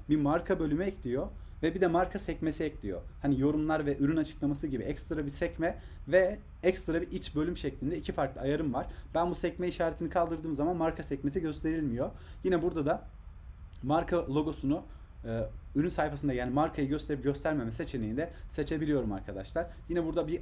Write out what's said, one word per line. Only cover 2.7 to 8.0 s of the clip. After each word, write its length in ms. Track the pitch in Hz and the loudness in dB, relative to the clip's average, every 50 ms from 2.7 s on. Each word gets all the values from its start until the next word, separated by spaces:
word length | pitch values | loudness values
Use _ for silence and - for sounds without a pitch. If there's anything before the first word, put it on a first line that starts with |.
| 143 - - 104 90 85 - - - - | -2 -4 -6 -4 -4 -4 -6 -10 -10 -2
Hani 180 | - 143 139 127 | 2 2 4 4
yorumlar 460 | 131 147 151 151 151 156 156 156 147 | 4 4 4 4 2 2 2 2 2
ve 120 | 143 139 135 | 2 2 2
ürün 200 | 139 139 165 160 | 4 4 4 4
açıklaması 500 | 151 147 - - - 143 147 139 - 151 | 2 0 -2 -2 0 0 0 2 0 -2
gibi 160 | 135 117 98 | -2 -2 -2
ekstra 420 | 110 151 - - - 165 156 147 | -2 -4 -4 -4 -4 -2 -2 -2
bir 60 | 139 | -4
sekme 460 | 143 - 175 170 - - 160 175 - - - - - - - - | -2 -2 -2 -2 0 0 0 0 0 -2 -8 -14 -14 -12 -2 6
ve 320 | 170 185 190 185 208 - - - - - - | 6 8 8 6 2 -2 -10 -14 -8 0 2
ekstra 380 | 180 185 - - - 160 165 | 2 2 2 0 0 0 0
bir 100 | 180 - | 0 -2
iç 240 | 180 185 143 - - | -4 -6 -6 -2 0
bölüm 220 | 147 156 170 175 - | 0 0 0 0 -2
şeklinde 400 | - 143 135 - 127 139 175 | -2 -4 -4 -2 -2 -2 -2
iki 140 | 160 | -2